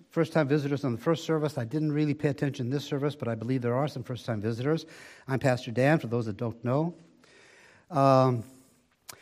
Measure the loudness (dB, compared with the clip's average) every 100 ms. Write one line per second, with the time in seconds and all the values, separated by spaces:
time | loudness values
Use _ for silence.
0 | -6 -2 0 2 2 2 0 -2 -2 -2
1 | 0 -2 0 0 0 -4 -4 -2 0 0
2 | 0 0 -2 0 -4 -2 -4 -4 -4 -2
3 | -2 -2 -6 -4 -2 -2 0 0 -2 -6
4 | -10 -10 -6 -4 -2 -2 -2 -2 -4 -20
5 | -20 -18 -6 0 0 0 -2 2 4 4
6 | 0 -4 -4 -4 -6 -4 -2 0 0 -6
7 | -20 _ _ -20 -20 -20 -20 -20 _ 4
8 | 6 8 6 2 -4 -18 _ _ _ _
9 | -20 -20